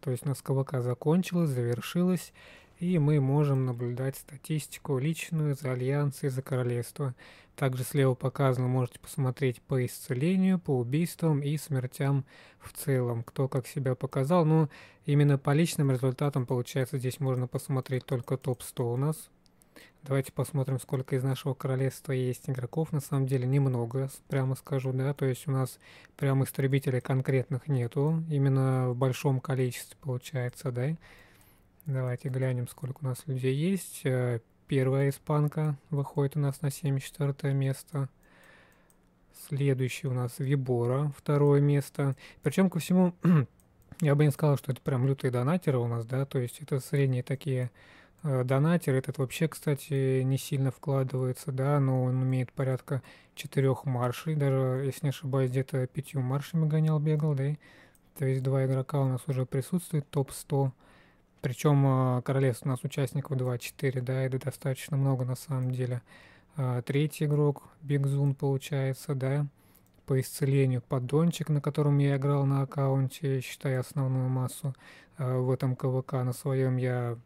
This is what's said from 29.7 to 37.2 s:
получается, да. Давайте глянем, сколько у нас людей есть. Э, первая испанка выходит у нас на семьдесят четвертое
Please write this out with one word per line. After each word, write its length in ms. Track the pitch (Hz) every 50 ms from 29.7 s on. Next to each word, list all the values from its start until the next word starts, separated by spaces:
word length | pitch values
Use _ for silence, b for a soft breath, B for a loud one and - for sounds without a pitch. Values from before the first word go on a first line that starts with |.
| 120 - - - - _
получается, 720 | - 147 127 123 - - - 131 123 123 - - - 139 123
да. 240 | 123 123 143 160 165 B B B B B B B B B B B B B _ _ _ -
Давайте 440 | - 135 131 127 127 123 123 - 143
глянем, 360 | 127 131 131 131 127 123 123
сколько 320 | - - - - 127 131 - -
у 20 |
нас 180 | 131 127 - -
людей 280 | - 135 127 127 131 131
есть. 460 | 139 156 180 196 185 - - - - -
Э, 360 | 139 127 127 123 123 120 113 _ _ _ _ _
первая 420 | _ - 135 131 131 131 135 139 139
испанка 720 | 135 - _ - 156 147 151 147 - 160 151 151 147 139 _ _
выходит 460 | - 143 135 - - - 143 135 -
у 40 | 156
нас 220 | 143 139 135 - -
на 80 | 143
семьдесят 400 | 135 - - 143 135 135 - -
четвертое 420 | - -